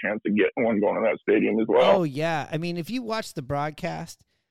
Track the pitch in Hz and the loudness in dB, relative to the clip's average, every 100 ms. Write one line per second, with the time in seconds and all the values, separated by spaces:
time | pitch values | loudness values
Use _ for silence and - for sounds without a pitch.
0 | 98 107 107 104 95 - 113 104 101 90 | -4 -4 0 2 2 2 0 2 0 0
1 | 110 - - 107 104 113 110 110 127 196 | 0 0 2 2 2 0 2 4 6 6
2 | 160 135 160 160 - 156 175 175 160 247 | 2 -2 -2 -2 -4 -4 -4 -6 -6 -6
3 | 226 220 - - 120 143 151 147 170 160 | -6 -6 -6 -10 -6 -4 -4 -6 -8 -8
4 | 165 - _ _ _ | -10 -16 _ _ _